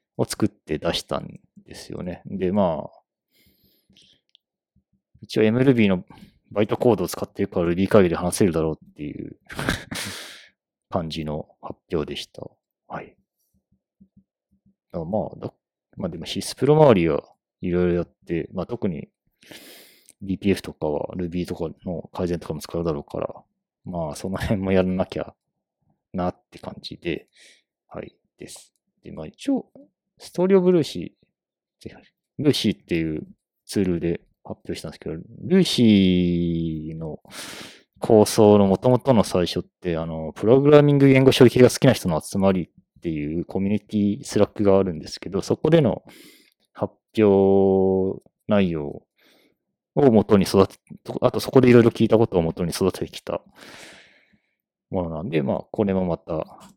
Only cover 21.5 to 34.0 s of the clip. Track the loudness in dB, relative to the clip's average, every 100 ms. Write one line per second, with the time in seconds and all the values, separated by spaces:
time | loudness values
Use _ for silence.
21.5 | -6 -8 -10 -10 -10 -10 -8 -6 -6 -8
22.5 | -12 -10 -6 -4 -6 -8 -10 -10 -12 _
23.5 | _ _ _ -12 -10 -8 -8 -10 -8 -4
24.5 | -4 0 0 0 -2 -6 -8 -12 -16 _
25.5 | _ _ _ _ _ _ -8 -6 -8 _
26.5 | -20 -18 -16 -16 -12 -10 -10 -12 _ -20
27.5 | _ _ _ _ -18 -18 _ _ -20 -20
28.5 | -20 -20 _ _ _ -20 -16 -16 -12 -6
29.5 | -6 -6 -20 -20 _ _ _ -12 -4 2
30.5 | 4 4 2 0 -6 -12 _ _ _ _
31.5 | _ _ _ -20 -20 _ _ _ -4 0
32.5 | 0 0 -2 -4 -4 -4 -6 -10 -20 _
33.5 | _ -8 -2 0 0